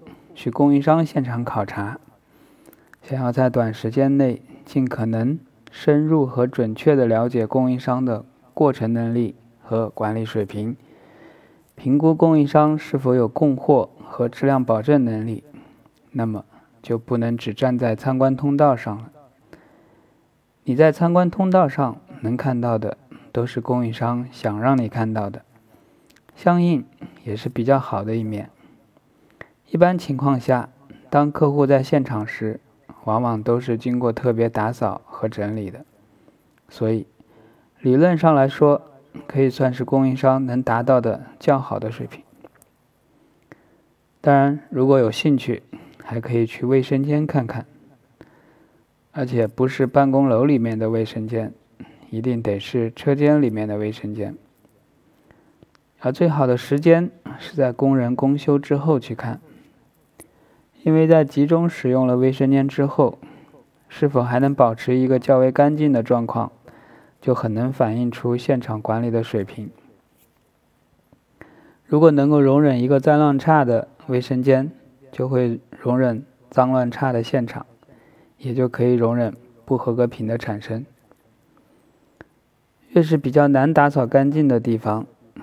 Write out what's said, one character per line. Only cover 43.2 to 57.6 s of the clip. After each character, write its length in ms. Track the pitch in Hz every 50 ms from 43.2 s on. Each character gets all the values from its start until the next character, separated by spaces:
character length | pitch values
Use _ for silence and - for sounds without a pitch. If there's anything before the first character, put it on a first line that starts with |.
| _ _ _ _ _ - - - _ _ _ _ _ _ _ _ _ _ _ _
当 140 | - 147 139
然， 240 | 139 139 139 147 147 - -
如 160 | - 135 127
果 140 | 135 139 135
有 100 | 120 107
兴 260 | 110 - - 156 143
趣， 280 | 123 - - 120 - - _ - - - - - - -
还 160 | - 113 117
可 180 | 113 123 120
以 80 | 117 113
去 200 | 113 - - 123
卫 160 | 123 135 135
生 220 | 127 - 143 131 139
间 220 | 147 147 151 156
看 200 | 151 - 143 123
看， 200 | 113 - - - - _ _ _ _ _ _ _ _ _ - - _ _ _ _ _ _ _ _ _ _ _ _ _ _ _ _ _
而 120 | - 147 131
且 220 | 123 123 117 113
不 220 | 107 - - 131
是 180 | 131 - - 135
办 260 | 120 - 139 139 135
公 160 | 131 139 139
楼 180 | 135 113 113 131
里 120 | 147 147
面 200 | 123 117 117 113
的 120 | 110 110 110
卫 160 | 113 113 110
生 220 | 110 - 113 107
间， 260 | 110 117 113 110 113 113 - _ _ _ - - - - _ - -
一 100 | 117 113
定 220 | 117 127 123 117
得 180 | 110 110 101 98
是 320 | - - - 123 113 113 -
车 180 | - - 147 139
间 260 | 143 147 147 151 151
里 120 | 143 117
面 160 | 107 107 107
的 100 | 107 104
卫 140 | 104 107 107
生 240 | 110 - - 107 107
间。 200 | 107 101 101 - - _ _ _ _ _ _ _ _ _ _ _ _ _ _ _ _ _ _ _ _ _ _ _ _ _ _ _ _ _ _ _ _
而 120 | - 127
最 160 | - - 170
好 200 | 165 147 147 135
的 100 | 127 123
时 220 | 123 - - 143 143
间 320 | 156 170 170 170 175 - - - - - 139
是 180 | - - - -
在 160 | 151